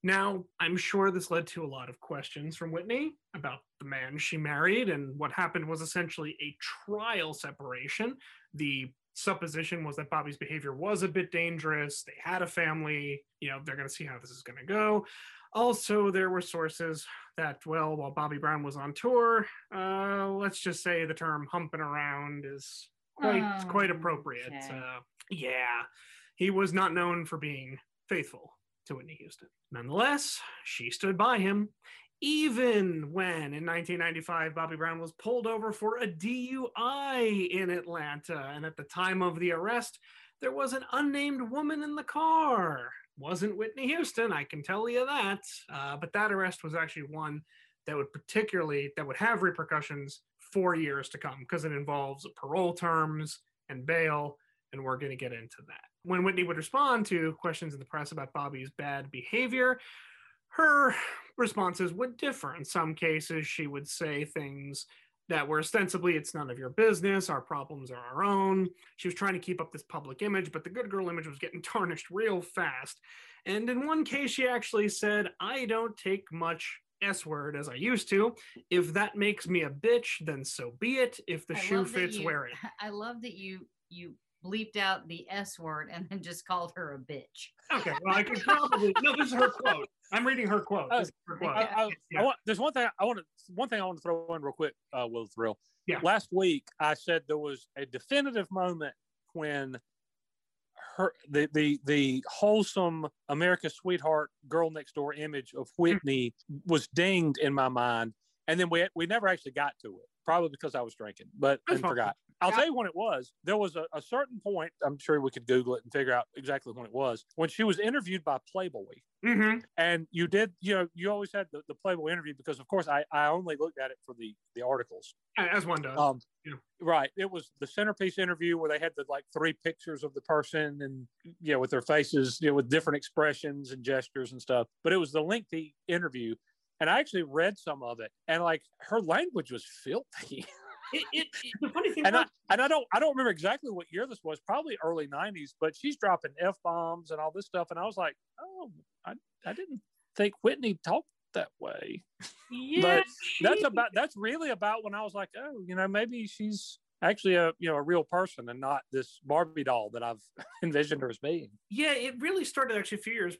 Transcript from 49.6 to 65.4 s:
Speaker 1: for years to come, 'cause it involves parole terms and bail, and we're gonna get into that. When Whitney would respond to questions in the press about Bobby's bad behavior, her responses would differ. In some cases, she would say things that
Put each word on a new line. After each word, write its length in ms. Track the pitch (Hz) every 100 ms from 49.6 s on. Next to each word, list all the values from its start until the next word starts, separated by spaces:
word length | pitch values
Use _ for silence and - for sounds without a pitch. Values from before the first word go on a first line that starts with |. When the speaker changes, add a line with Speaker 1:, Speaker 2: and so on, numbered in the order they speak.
| 156 156 - 147 139 - _ _ -
Speaker 1:
for 220 | 196 180
years 340 | 160 151 139 135
to 100 | 156
come, 280 | 147 131 123
'cause 160 | 170
it 80 | 156
involves 540 | 143 143 143 139 139 - -
parole 380 | 139 170 175
terms 640 | 170 175 160 156 151 151 - _ _ -
and 160 | 131 131
bail, 500 | 165 160 147 147 143 _ _ _
and 120 | 135
we're 140 | 131 127
gonna 180 | 139 123
get 160 | 123
into 300 | 117 113 - -
that. 180 | - - _ 175
When 160 | 180
Whitney 220 | 190 180
would 120 | 175 156
respond 480 | 156 269 285 233 202
to 260 | 175 160 156
questions 340 | 175 156 160
in 60 | 143
the 40 |
press 280 | 135 156 143
about 200 | 156 -
Bobby's 380 | 151 143 135 131 -
bad 320 | 143 139 139
behavior, 720 | 131 - 226 254 254 254 254 - - - - - _ _
her 440 | - 311 285 269 - - - - -
responses 560 | 226 214 185 175 180
would 240 | 180 254 240
differ. 380 | 285 - 139
In 100 | 160
some 300 | 143 180 160
cases, 500 | 156 165 156 - 160 147
she 200 | - 147
would 220 | 143 147
say 360 | - 160 143
things 640 | 151 160 143 139 139 139 - - _ _ -
that 180 | 160